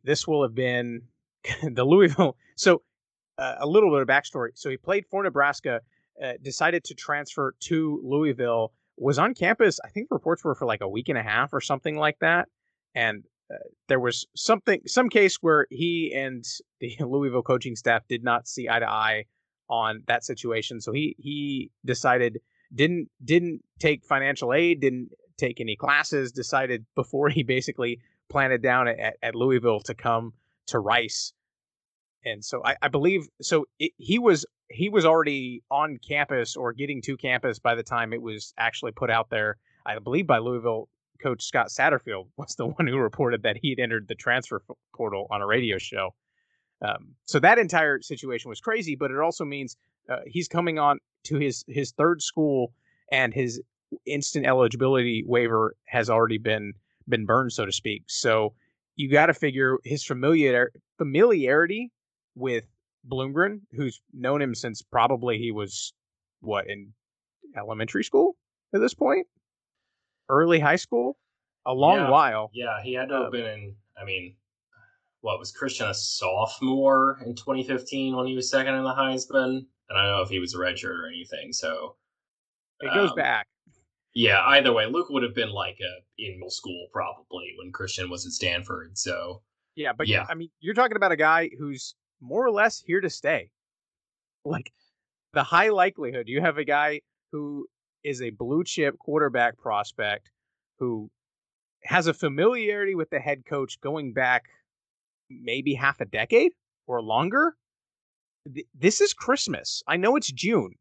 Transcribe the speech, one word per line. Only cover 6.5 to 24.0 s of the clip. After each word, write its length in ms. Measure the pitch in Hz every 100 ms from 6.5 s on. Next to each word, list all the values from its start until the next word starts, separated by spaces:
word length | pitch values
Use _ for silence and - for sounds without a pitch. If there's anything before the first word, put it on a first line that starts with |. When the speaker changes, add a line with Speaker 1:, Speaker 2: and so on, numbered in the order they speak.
| - 165 170 -
Speaker 1:
to 80 |
transfer 640 | - - 147 143 - 135 -
to 400 | - 160 156 147
Louisville, 680 | 131 143 156 123 120 113 110 _ _ -
was 200 | 135 139
on 160 | 208
campus. 460 | 247 180 220 208 - -
I 20 |
think 200 | 208 262
reports 320 | - 165 170
were 120 | 160 131
for, 100 | 120
like, 160 | 110
a 80 | 98
week 180 | 107 135
and 100 | 127
a 60 |
half 300 | 107 110 139
or 80 | 139
something 340 | - 135 156 151
like 240 | 151 147
that. 300 | 165 175 - _ _ _ _ 123
And, 280 | 113 104 - _ -
uh, 60 | - - _ -
there 120 | 131
was 260 | 123 - - -
something, 460 | - 202 233 190 -
some 220 | 254 247
case 300 | 220 190 -
where 280 | 165 151 -
he 440 | 131 170 170 160
and 300 | 135 135 127 - - - _
the 160 | 123 113
<laughs> 0 |
Louisville 420 | 123 139 139 123
coaching 360 | 120 127 131 113
staff 260 | 123 113 -
did 140 | 120 120
not 200 | 120 -
see 220 | - 117
eye 100 | 117
to 100 | 110
eye 340 | 110 110 107 107 _ _ _ -
on 340 | 117 110 110 -
that 180 | 120 -
situation. 560 | 120 120 113 104 117
So 100 | 110
he, 240 | 131 151 -
he 520 | 143 147 143 135 - _ 127
decided, 540 | 120 135 123 120 107 - _ _
didn't, 360 | 131 156 175 - _
didn't 380 | 127 170 175 156 _ -
take 240 | 165 143